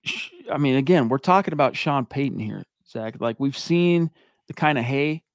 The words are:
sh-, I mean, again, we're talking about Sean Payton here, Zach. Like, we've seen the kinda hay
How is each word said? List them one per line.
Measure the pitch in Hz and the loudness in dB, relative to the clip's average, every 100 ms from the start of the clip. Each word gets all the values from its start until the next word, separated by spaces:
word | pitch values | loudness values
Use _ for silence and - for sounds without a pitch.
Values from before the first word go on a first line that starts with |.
sh-, | - - - 359 - | -8 -10 -12 -16 -6
I | 143 | 0
mean, | 143 131 | 2 2
again, | 139 180 117 | 4 4 4
we're | 135 | 0
talking | - 190 190 | 2 2 2
about | 151 139 - | 0 0 0
Sean | 160 143 120 | -2 -2 -2
Payton | 139 139 - | -4 -4 -4
here, | 107 - - _ _ | -8 -8 -14 _ _
Zach. | 113 110 - | -10 -10 -4
Like, | 117 110 | -4 -2
we've | 139 - | -4 -4
seen | - 170 175 170 165 _ _ _ _ | 0 2 4 4 0 _ _ _ _
the | |
kinda | - 151 139 | -2 0 0
hay | 120 139 147 156 _ | 0 -2 -2 -4 _